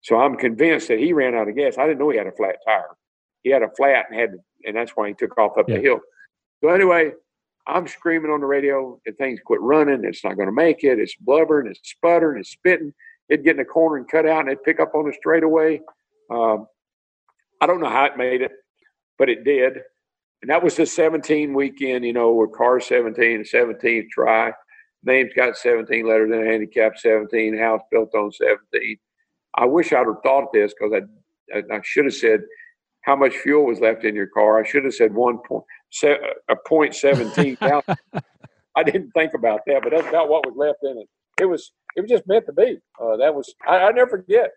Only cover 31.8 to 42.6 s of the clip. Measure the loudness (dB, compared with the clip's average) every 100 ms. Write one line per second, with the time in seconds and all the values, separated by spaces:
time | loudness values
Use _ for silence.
31.8 | -4 -2 0 0 2 2 -2 -20 -20 _
32.8 | _ _ -2 2 2 0 0 2 2 2
33.8 | 0 0 -4 -4 -4 2 4 4 2 -2
34.8 | -2 2 2 2 0 0 -6 -10 -10 -20
35.8 | _ -2 0 0 -4 -10 -4 -4 0 2
36.8 | 2 0 0 2 -2 -2 -2 0 0 0
37.8 | -2 -6 _ -14 -14 _ -20 _ _ 0
38.8 | 0 0 -2 -2 -2 0 0 0 0 -2
39.8 | 0 -2 0 0 2 0 -2 -2 -2 -2
40.8 | -6 -10 -16 _ _ -2 -2 -2 -8 _
41.8 | _ -8 0 0 2 0 0 0